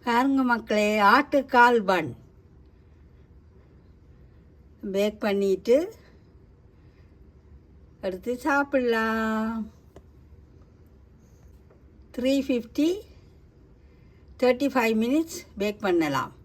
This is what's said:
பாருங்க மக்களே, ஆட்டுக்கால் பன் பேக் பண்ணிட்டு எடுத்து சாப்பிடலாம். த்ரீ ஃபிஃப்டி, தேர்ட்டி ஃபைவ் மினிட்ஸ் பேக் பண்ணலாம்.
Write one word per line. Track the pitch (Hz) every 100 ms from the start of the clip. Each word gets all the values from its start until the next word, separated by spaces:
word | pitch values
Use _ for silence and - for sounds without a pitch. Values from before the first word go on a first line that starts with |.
| 254
பாருங்க | 233 269 269
மக்களே, | 254 233 - 214 208 214
ஆட்டுக்கால் | 202 247 285 285 269 247 240 240 190
பன் | 180 160 - - - - - - - - - - - - - - - - - - - - - - - - - - - 208
பேக் | 196 208 208
பண்ணிட்டு | 220 202 196 190 185 254 370 - - - - - - - - - - - - - - - - - - - - -
எடுத்து | 196 185 208 247
சாப்பிடலாம். | 302 277 277 277 247 226 220 220 220 220 220 226 220 - - - - - - - - - - - - - - - - - - - - - - - - -
த்ரீ | 247 277 262
ஃபிஃப்டி, | 247 226 - 302 381 - - - - - - - - - - - - - -
தேர்ட்டி | 247 247 277
ஃபைவ் | 262 226 220
மினிட்ஸ் | 233 294 330 - - -
பேக் | 202 208 208
பண்ணலாம். | 175 156 135 - -